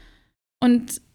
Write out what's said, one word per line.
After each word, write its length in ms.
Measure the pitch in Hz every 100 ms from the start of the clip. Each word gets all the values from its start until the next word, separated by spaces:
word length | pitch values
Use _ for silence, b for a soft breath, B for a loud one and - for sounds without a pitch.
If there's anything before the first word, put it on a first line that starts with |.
| b b b b _ -
Und 380 | 247 240 240 - _